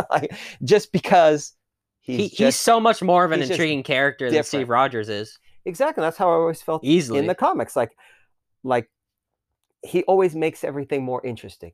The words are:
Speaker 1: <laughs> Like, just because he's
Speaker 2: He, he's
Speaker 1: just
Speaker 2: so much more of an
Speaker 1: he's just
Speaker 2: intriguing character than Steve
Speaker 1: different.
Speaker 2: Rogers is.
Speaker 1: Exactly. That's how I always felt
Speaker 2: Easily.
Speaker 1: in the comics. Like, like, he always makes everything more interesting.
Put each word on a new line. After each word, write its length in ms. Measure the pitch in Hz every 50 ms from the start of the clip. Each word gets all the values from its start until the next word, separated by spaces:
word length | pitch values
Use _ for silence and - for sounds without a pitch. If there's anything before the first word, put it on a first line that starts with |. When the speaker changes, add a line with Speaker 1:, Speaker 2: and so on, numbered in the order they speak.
Speaker 1:
<laughs> 80 | 143 -
Like, 240 | - 147 147 - - - - - - - 131
just 280 | 123 202 208 - -
because 600 | - 180 - - 202 180 165 156 151 147 - - - _ _ _ _ _ _ _ _ _
he's 160 | _ - 127
Speaker 2:
He, 100 | 123 208
he's 100 | - -
Speaker 1:
just 240 | - - - - -
Speaker 2:
so 180 | - 233 233 226
much 220 | 220 233 214 -
more 220 | 180 180 175 175 180
of 80 | 165
an 80 | 160 156
Speaker 1:
he's 80 | 139 131
just 100 | 185 165
Speaker 2:
intriguing 240 | 170 156 151 139 131
character 460 | - 139 127 139 139 139 - 135 123
than 140 | 151 151 143
Steve 160 | - - 139
Speaker 1:
different. 80 | 127 120
Speaker 2:
Rogers 400 | 120 120 135 135 120 113 107 110
is. 300 | 104 101 107 - - _ _ _ _ - _
Speaker 1:
Exactly. 360 | 185 175 - 269 311 311 -
That's 160 | 160 165 165
how 120 | - 196 180
I 40 | 170
always 280 | 165 165 165 160 -
felt 220 | - - 160 156 -
Speaker 2:
Easily. 360 | 131 160 180 151 120 113 143
Speaker 1:
in 80 | 143
the 80 | 170 180
comics. 400 | - 254 330 381 - 113 - -
Like, 200 | 139 - 143 - _ _ _ _ _ _ _ _ _ _ _ _ _ -
like, 260 | 123 123 120 117 - _ _ _ _ _ _ _ _ _ _ _ _ _ _ _ _ _ _
he 220 | - - - 180 175
always 320 | - 190 190 190 180 151
makes 280 | 160 156 165 160 - -
everything 400 | 156 135 143 139 - 147 139 131
more 220 | 127 127 123 -
interesting. 460 | 123 117 - - 101 - _ - 85